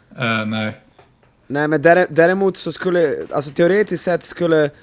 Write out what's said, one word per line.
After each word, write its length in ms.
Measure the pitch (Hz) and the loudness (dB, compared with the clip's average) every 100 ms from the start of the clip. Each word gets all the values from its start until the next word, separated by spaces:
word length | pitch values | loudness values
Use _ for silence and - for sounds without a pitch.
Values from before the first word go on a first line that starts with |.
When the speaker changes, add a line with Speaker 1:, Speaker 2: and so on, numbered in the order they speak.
| _ - | _ -8
Speaker 1:
Eh, 280 | 117 113 107 | -4 -2 -4
nej. 300 | 110 107 107 _ _ _ _ _ _ - | -4 -6 -8 _ _ _ _ _ _ -8
Speaker 2:
Nej, 220 | 139 151 | -4 -2
men 140 | 156 | 2
däre-, 240 | 151 170 180 | 4 4 4
däremot 460 | 151 165 190 196 180 | 2 2 4 0 -2
så 160 | - | -6
skulle, 420 | 156 185 175 160 87 80 | -6 -2 0 0 -2 -6
alltså, 180 | - 143 | -6 -4
teoretiskt 540 | 139 170 196 208 175 - | 0 2 2 0 -2 -2
sett 180 | 170 | -2
skulle, 480 | - - 175 160 147 - | -4 -4 0 2 0 -4